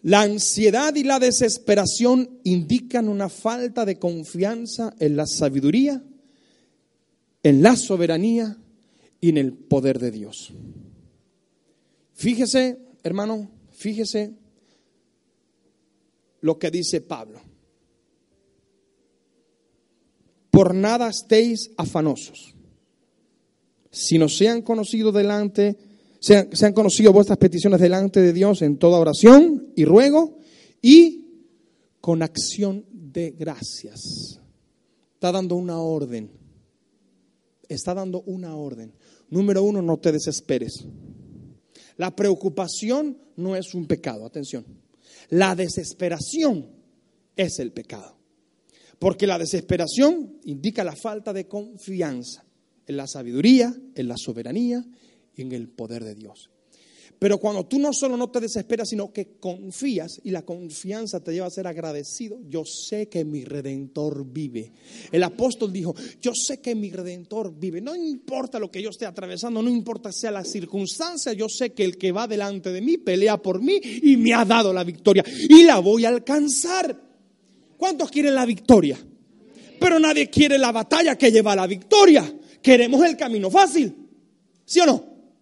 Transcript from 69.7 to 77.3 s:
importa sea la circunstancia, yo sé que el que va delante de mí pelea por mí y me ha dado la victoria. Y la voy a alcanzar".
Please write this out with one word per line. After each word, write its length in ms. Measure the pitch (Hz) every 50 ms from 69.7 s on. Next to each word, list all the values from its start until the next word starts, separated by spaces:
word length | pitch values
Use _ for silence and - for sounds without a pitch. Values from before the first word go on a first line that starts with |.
importa 400 | 247 240 214 233 226 226 - 208
sea 220 | 170 - - 226 202
la 120 | 196 180
circunstancia, 880 | - - 208 170 170 - 202 196 180 - - 320 339 349 302 - 269 226
yo 160 | 196 220 214
sé 240 | - - 254 233 -
que 120 | - 202
el 120 | 185 180
que 140 | - - 190
va 160 | 175 202 233
delante 460 | 233 214 208 202 202 202 190 156 185 180
de 80 | 185
mí 180 | 214 269 330 359
pelea 420 | - - 185 185 196 214 208 202
por 220 | - 190 185 185 226
mí 180 | 294 392 403 403
y 340 | 240 214 - - 294 277
me 180 | 240 226 226 233
ha 100 | 233 233
dado 280 | 190 233 233 226 196 185
la 100 | 185 180
victoria. 420 | 175 170 151 - 208 196 190 - - 262 262 311 -
Y 140 | 294 320 339
la 160 | 330 269 196
voy 260 | 175 196 214 233 233
a 40 | 226
alcanzar". 920 | 240 240 240 - 277 302 294 294 247 - - 339 359 381 349 302 247 - - _ _ _ _ _